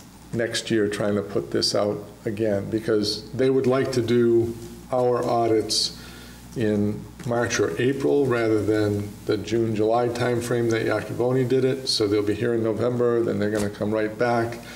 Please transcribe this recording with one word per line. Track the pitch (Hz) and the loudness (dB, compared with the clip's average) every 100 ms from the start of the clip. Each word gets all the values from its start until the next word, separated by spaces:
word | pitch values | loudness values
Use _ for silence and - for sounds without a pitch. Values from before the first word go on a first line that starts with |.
| - - - | -20 -20 -8
next | 117 113 - - | -4 -4 -4 0
year | 113 104 | 2 2
trying | - 104 104 | 0 0 -2
to | |
put | 101 113 - | -2 -4 -2
this | - - 110 | -2 0 0
out | 104 104 104 - 120 | 0 -2 -8 -10 -6
again, | 104 113 101 101 | -2 0 0 0
because | 107 113 107 101 - - | -2 0 0 0 -4 -6
they | 120 131 | 0 2
would | 135 127 | 2 2
like | 131 131 | 2 0
to | 127 | 0
do | 110 120 117 117 117 - - - - | 2 4 4 4 2 -4 -14 -16 -4
our | 127 123 120 | 0 2 2
audits | 123 120 113 110 104 - - - - - - - - - | 2 2 4 2 2 -2 -4 -6 -16 -18 -18 -20 -12 -2
in | 107 107 104 113 - - - | 0 2 0 -2 -10 -10 -4
March | 120 117 - | 0 0 0
or | 101 - | 0 0
April | 120 139 143 143 135 | 0 0 2 2 2
rather | 120 113 110 | 2 2 2
than | 98 107 104 101 104 - - | 2 2 2 0 -4 -8 -4
the | 107 | -4
June, | 92 117 113 107 | 0 0 0 2
July | 107 117 120 | 2 2 2
timeframe | 117 123 120 117 123 117 | 0 0 0 0 0 2
that | 113 117 | 0 0
Yakavoni | 110 - 110 123 131 123 | -2 -2 -2 0 2 2
did | 131 | 2
it. | 131 127 - | 2 0 -2
So | - 104 | 0 2
they'll | 104 | 2
be | 101 | 2
here | 104 120 | 0 0
in | 117 | 0
November, | 110 104 117 120 120 117 | 0 0 0 2 2 2
then | 113 104 | 2 0
they're | 104 | 0
gonna | 107 101 | 0 -2
come | - 104 | -2 -2
right | 110 107 107 | 0 -2 0
back. | 120 120 117 - - | 0 2 0 -6 -12